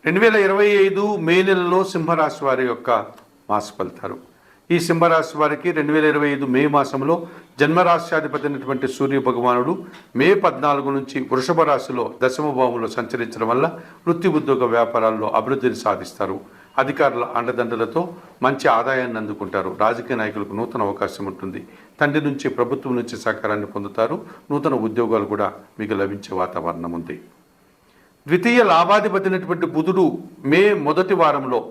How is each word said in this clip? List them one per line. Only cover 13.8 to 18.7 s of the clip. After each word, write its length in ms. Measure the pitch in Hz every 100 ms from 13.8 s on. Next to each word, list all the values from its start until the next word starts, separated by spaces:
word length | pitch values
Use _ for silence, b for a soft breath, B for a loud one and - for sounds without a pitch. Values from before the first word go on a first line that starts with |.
| B B
వృత్తి, 240 | 175 170 170
ఉద్యోగ, 360 | 151 139 131
వ్యాపారాల్లో 640 | 123 117 117 120 110 110 107
అభివృద్ధిని 480 | 113 113 135 123 110
సాధిస్తారు. 540 | 107 95 92 - 95 95 B B B -
అధికారుల 480 | 135 139 143 120 120
అండదండలతో 680 | 117 120 120 113 113 113 165 175 B B B
మంచి 260 | 127 139
ఆదాయాన్ని 520 | 147